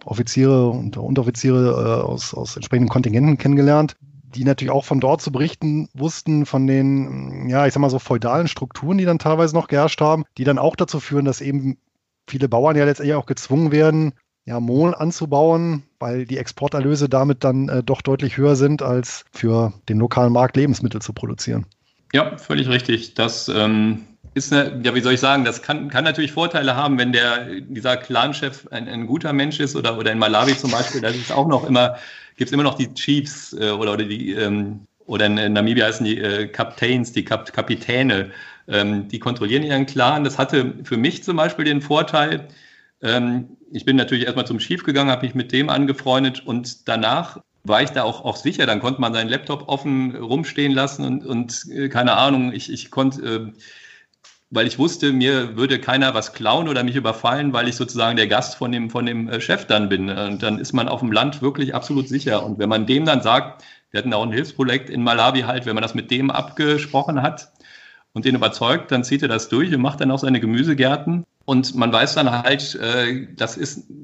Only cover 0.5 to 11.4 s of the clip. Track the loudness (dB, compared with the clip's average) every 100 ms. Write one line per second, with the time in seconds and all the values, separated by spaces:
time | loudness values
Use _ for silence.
0.5 | 6 4 0 -4 -6 -2 0 0 2 4
1.5 | 4 4 2 2 0 0 -4 -8 -8 -10
2.5 | -10 -2 2 4 2 2 4 4 4 4
3.5 | 4 6 6 4 -2 -20 -20 -14 -2 0
4.5 | 0 0 0 2 0 2 0 0 -2 -2
5.5 | -2 -2 -2 -4 -4 -6 -4 0 0 2
6.5 | 2 2 4 4 2 0 -6 -10 -8 -2
7.5 | 2 4 4 2 2 0 0 2 0 0
8.5 | -4 -10 -8 -2 0 2 2 2 2 4
9.5 | 2 2 2 2 2 2 2 -2 -2 2
10.5 | 4 2 0 -2 -2 -2 0 0 0